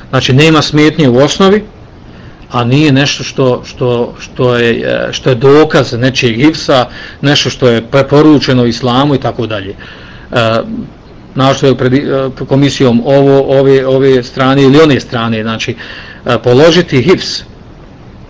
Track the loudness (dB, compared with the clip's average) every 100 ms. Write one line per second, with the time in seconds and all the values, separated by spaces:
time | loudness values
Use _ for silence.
0 | -6 -4 0 2 4 2 0 2 2 2
1 | 2 2 2 2 2 0 -2 -18 -20 -20
2 | -20 -20 -20 -20 -8 -4 0 2 2 2
3 | 0 -4 -8 -2 -2 -2 -6 -6 -2 -2
4 | -4 -10 -14 -4 -2 0 0 -2 -2 -4
5 | -4 -4 -2 0 4 4 4 2 -2 -2
6 | -2 -2 -2 0 0 0 -2 -2 -2 -8
7 | -18 -6 -2 -2 -2 -2 0 0 -2 -2
8 | 2 2 4 4 2 0 0 -2 -2 -2
9 | 0 -2 -4 -6 -6 -6 -10 -14 -18 -20
10 | -20 -20 -8 -4 -2 -2 -4 -10 -12 -16
11 | -20 -20 -12 -2 0 2 0 0 0 -2
12 | -2 -4 -4 -8 -2 0 0 0 0 2
13 | 2 2 4 2 2 2 4 2 2 2
14 | 2 2 0 -2 0 2 4 6 4 2
15 | -2 -6 -4 -4 -4 -6 -8 -10 -12 -18
16 | -20 -10 -2 -2 2 4 4 2 0 0
17 | 0 0 -2 -12 -14 -20 -20 -20 -20 -20
18 | -20 -20